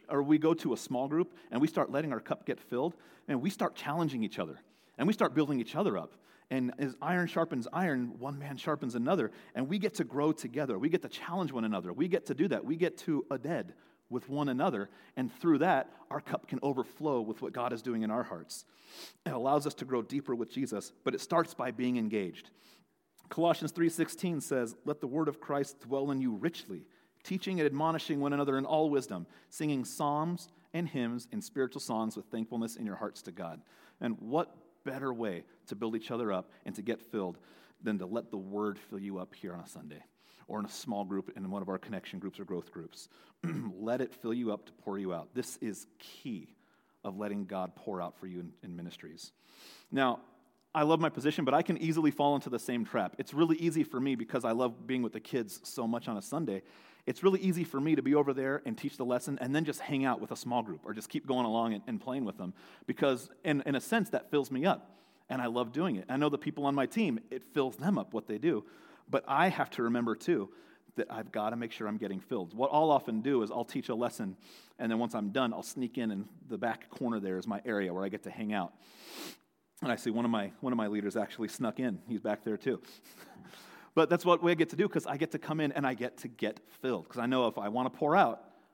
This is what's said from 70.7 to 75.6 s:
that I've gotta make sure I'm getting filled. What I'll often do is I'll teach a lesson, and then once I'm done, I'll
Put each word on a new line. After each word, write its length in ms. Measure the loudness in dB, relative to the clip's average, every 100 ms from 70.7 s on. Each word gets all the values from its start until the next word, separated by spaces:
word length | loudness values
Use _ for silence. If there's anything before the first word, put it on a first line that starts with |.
| -20 -10 -6
that 140 | -4
I've 200 | -6 -6
gotta 260 | -2 -2 -2
make 160 | -6
sure 160 | -4 -4
I'm 100 | -2
getting 220 | -4 -4
filled. 340 | -4 -4 -4
What 160 | -2 4
I'll 180 | 6 8
often 300 | 6 4 0
do 220 | 2 2
is 80 | 2
I'll 140 | -2
teach 240 | -2 -4 -2
a 40 |
lesson, 420 | -2 -2 -2 -6 -6 -16 -20 -20 -4
and 120 | 0
then 80 | 2
once 160 | 0
I'm 160 | -2 -2
done, 220 | 0 0
I'll 100 | -2